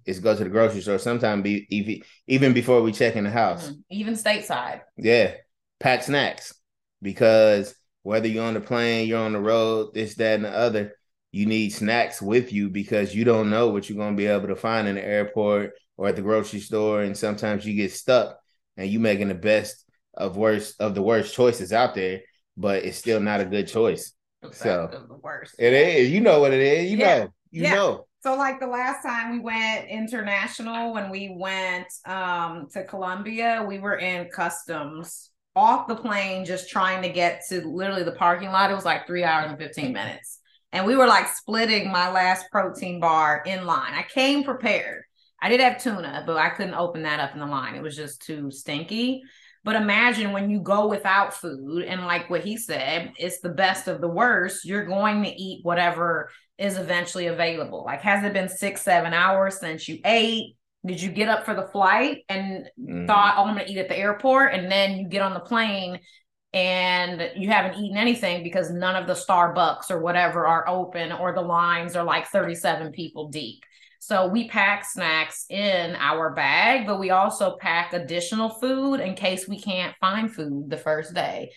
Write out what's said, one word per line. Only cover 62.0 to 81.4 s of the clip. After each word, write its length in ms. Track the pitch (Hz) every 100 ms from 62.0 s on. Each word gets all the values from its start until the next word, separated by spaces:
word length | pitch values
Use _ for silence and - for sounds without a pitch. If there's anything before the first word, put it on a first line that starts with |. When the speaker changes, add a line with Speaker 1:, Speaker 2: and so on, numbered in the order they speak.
| 285 285 -
Speaker 2:
and 360 | 190 196 190 - -
Speaker 1:
Mm-hmm. 260 | - 175 175
Speaker 2:
thought, 280 | 208 202 202
"Oh, 60 | 202
I'm 100 | 202
gonna 100 | 185
eat 100 | 190
at 120 | 185
the 80 | 175
airport," 560 | 202 208 262 262 269
and 180 | 185 180
then 260 | 196 196 190
you 100 | 185
get 140 | 196
on 120 | 196
the 60 | 180
plane 600 | - 233 220 196 180 180 - _ _ _ _
and 800 | 185 185 185 185 180 175 170 170 202
you 140 | 196
haven't 280 | 208 185 202
eaten 200 | 202 202
anything 460 | 240 233 185 175
because 280 | 170 190 165
none 240 | 175 185 185
of 100 | 180
the 80 |
Starbucks 800 | 180 - 180 170 180 160 - -
or 80 | 175
whatever 480 | 165 180 175 170 156
are 200 | 165 175
open, 440 | 185 175 170 165
or 220 | 170 180
the 80 | 175
lines 540 | 175 175 170 170 170 170
are, 80 | 170
like, 220 | 160 -
thirty-seven 640 | 196 170 170 180 156 160
people 360 | 147 160 156 151
deep? 340 | 151 110 - _ _ _ _
So 280 | - 190 185
we 200 | 226 226
pack 380 | 214 196 202 -
snacks 600 | 196 170 160 156 - -
in 460 | 190 208 180 170 175
our 360 | 143 160 156
bag, 520 | 147 139 156 214 262 208
but 120 | 196
we 100 | 190
also 480 | 185 208 - 190 -
pack 340 | 180 170 175
additional 560 | 175 170 175 175 220 226
food 500 | - 254 262 277 269
in 140 | 190 190
case 320 | 196 190 -
we 120 | 202
can't 360 | 208 185 180 -
find 340 | 185 208 226
food 360 | - 151 139 143
the 80 | 156
first 360 | 160 156 156
day. 380 | 175 135 92